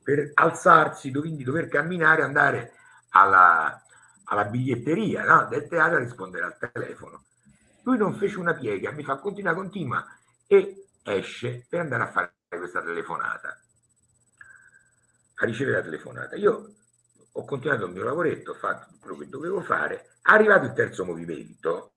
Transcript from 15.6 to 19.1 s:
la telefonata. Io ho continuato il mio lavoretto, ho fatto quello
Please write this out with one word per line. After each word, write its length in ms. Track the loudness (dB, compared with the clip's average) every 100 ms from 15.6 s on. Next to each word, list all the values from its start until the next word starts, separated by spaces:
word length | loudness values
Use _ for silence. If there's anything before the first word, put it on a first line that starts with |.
| -2 -2
la 40 |
telefonata. 540 | -4 -10 -12 -14 -12 0
Io 380 | 0 0 -6 _ _ _ _ _ _
ho 120 | -14
continuato 420 | 4 4 6 0 0
il 60 |
mio 120 | -4
lavoretto, 480 | -4 0 0 -2 -8
ho 20 |
fatto 400 | -6 -4 -4 -8 _
quello 160 | -16